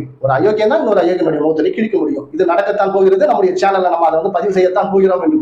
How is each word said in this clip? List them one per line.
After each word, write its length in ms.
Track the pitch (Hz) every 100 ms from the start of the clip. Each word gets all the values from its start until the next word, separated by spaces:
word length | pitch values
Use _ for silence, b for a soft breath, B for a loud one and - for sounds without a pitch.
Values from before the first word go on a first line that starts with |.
| - -
ஒரு 140 | 135
அயோக்கியம் 340 | 135 196 214 214
தான் 120 | 311
இன்னொரு 220 | 240 196
அயோக்கியனுடைய 380 | 175 180 160 151
முகத்திலே 300 | 151 156 175
கிழிக்க 280 | - 220 180
முடியும். 320 | 151 135 -
இது 140 | 156 180
நடக்கத்தான் 480 | 185 196 202 196
போகிறது. 320 | 196 190 190 220
நம்முடைய 300 | 214 185 180
சேனல்ல 340 | 196 190 180
நம்ம 180 | 165 165
அதை 140 | 160
வந்து 100 | 190
பதிவு 220 | 175 202
செய்யத்தான் 380 | 190 180 196 185
போகிறோம் 300 | 190 190 180
என்று 160 | 160 156